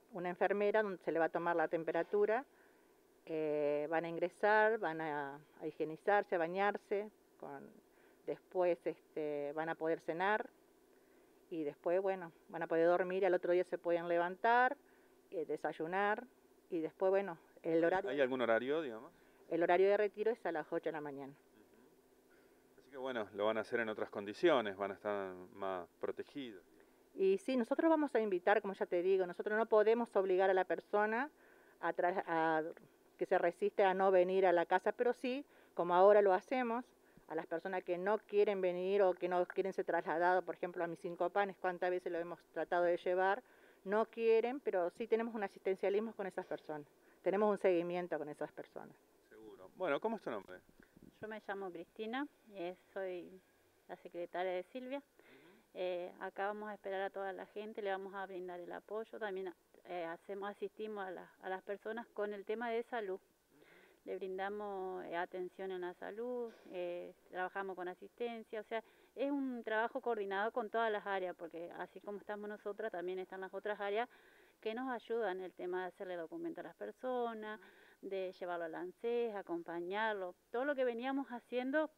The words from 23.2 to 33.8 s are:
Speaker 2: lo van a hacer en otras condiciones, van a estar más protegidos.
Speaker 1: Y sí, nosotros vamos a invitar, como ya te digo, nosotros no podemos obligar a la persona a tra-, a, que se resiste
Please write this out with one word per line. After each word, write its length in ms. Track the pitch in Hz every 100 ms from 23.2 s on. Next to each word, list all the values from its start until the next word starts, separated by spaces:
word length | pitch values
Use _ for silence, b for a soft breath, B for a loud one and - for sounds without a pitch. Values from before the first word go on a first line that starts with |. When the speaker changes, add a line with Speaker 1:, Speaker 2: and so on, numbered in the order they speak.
| 101
Speaker 2:
lo 120 | 104 104
van 120 | 110
a 20 |
hacer 180 | 107 117
en 120 | 110
otras 200 | 107 104
condiciones, 680 | 110 101 104 175 139 104 95
van 140 | 98
a 40 |
estar 400 | 98 107 101 95 92 90
más 340 | 98 98 92 85 _
protegidos. 640 | 101 95 98 143 127 95 - b b b _
Speaker 1:
Y 260 | - 190 196
sí, 180 | - 262
nosotros 340 | 226 277 330
vamos 240 | 320 285
a 60 | 233
invitar, 420 | 220 180 202 208
como 100 | 196
ya 140 | 190 202
te 160 | 180
digo, 240 | 180 190 175
nosotros 320 | 175 208 214
no 80 | 226
podemos 480 | 214 214 240 233
obligar 340 | 202 190 185 190
a 60 |
la 100 | 190
persona 640 | 185 170 - 208 214 226 294 B B B B B
a 120 | 170
tra-, 300 | 170 175 185
a, 380 | - 160 160 160 160 - - _ _ -
que 80 | 175
se 100 | 180
resiste 460 | 175 - 202 -